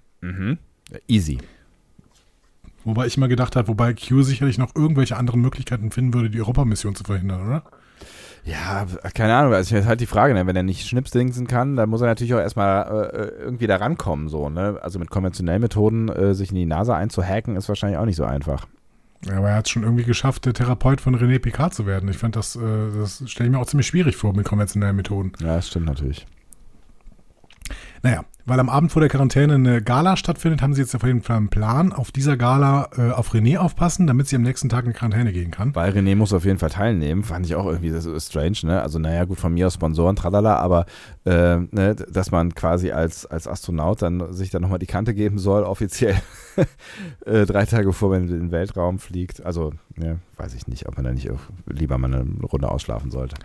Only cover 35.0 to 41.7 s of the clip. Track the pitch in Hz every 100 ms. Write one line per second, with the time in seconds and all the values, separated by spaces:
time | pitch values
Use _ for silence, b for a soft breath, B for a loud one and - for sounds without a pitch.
35 | 113 107 117 87 87 92 127 87 90 98
36 | 98 101 101 92 98 95 80 85 110 95
37 | 76 90 107 85 85 82 98 85 85 82
38 | 82 78 - 73 82 107 82 90 73 80
39 | 80 85 90 92 85 85 92 - 82 80
40 | 87 101 87 101 107 73 92 87 85 B
41 | B B 90 87 87 87 87